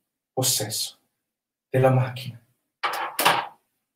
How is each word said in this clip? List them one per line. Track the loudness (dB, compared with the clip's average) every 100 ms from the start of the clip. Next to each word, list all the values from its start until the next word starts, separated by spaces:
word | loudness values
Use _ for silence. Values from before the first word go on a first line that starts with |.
| _ _ _
possesso | -2 0 0 -2 -6 -8 -10 _ _ _ _ _ _ _
della | 4 4
macchina. | 4 2 -6 -12 -14 _ _ _ _ -6 -4 -6 0 2 2 -2 -12 _ _ _